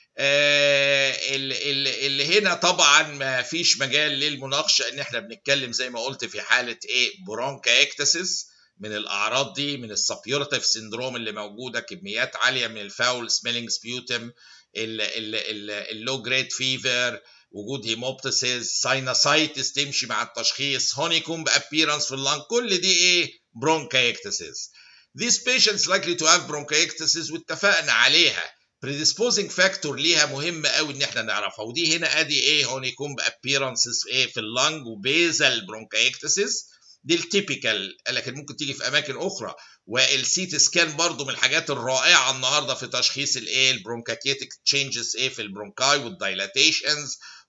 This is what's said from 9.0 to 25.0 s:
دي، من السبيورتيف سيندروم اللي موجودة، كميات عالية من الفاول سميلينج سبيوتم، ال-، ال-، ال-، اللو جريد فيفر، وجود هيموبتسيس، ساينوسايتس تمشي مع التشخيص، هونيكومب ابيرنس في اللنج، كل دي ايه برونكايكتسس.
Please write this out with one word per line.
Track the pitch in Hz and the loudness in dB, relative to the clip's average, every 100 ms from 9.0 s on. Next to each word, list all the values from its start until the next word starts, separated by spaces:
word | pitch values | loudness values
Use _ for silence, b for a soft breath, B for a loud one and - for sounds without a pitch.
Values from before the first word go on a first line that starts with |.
| - 101 107 123 131 | -4 -2 0 0 -2
دي، | 113 143 139 | -4 -6 -6
من | 117 | -6
السبيورتيف | 101 - 107 - 139 139 127 - | -4 -4 -4 -4 -2 -2 -2 0
سيندروم | 117 110 117 131 123 | -2 -4 -6 -6 -6
اللي | 110 | -6
موجودة، | 107 104 104 127 120 | -8 -10 -10 -8 -8
كميات | - 92 95 110 127 - | -8 -12 -8 -4 -4 0
عالية | 123 131 117 | 0 0 -2
من | 110 | -6
الفاول | 101 - 120 123 113 | -10 -2 0 0 -2
سميلينج | - 120 120 117 | -2 -2 -4 -4
سبيوتم، | - 113 123 123 120 117 120 B B B - | -6 -6 -10 -6 -6 -6 -16 B B B -8
ال-، | 113 110 | -6 -4
ال-، | 104 113 107 110 | -4 -4 -6 -6
ال-، | - 107 104 104 - | -6 -8 -8 -8 -8
اللو | 107 117 120 | -8 -6 -4
جريد | 117 131 127 | 0 0 0
فيفر، | - 131 131 127 123 123 110 - b b | -2 -2 -2 0 0 0 -4 -12 b b
وجود | 95 104 135 110 | -14 -8 -6 -4
هيموبتسيس، | 113 127 131 135 113 123 123 110 | -4 -4 -6 -2 0 0 -2 -2
ساينوسايتس | - 127 135 131 123 143 151 156 135 127 | -2 0 0 0 2 4 4 2 0 -4
تمشي | - 143 135 120 | -2 -2 -2 -2
مع | 110 | -4
التشخيص، | 117 - 113 - 139 131 - 120 | -4 -2 -2 -2 -2 -2 -2 -2
هونيكومب | 165 165 151 165 147 | 0 0 -2 -4 0
ابيرنس | 135 - 151 156 147 - | 0 0 0 2 0 -2
في | 135 | -2
اللنج، | 139 147 | -2 -2
كل | - 233 240 185 | 0 0 2 0
دي | 190 175 | 2 4
ايه | 180 175 160 - _ | 6 4 2 -4 _
برونكايكتسس. | 117 135 160 127 131 120 107 101 - 80 67 - B B B | -2 2 2 2 2 2 0 -6 -8 -8 -12 -14 B B B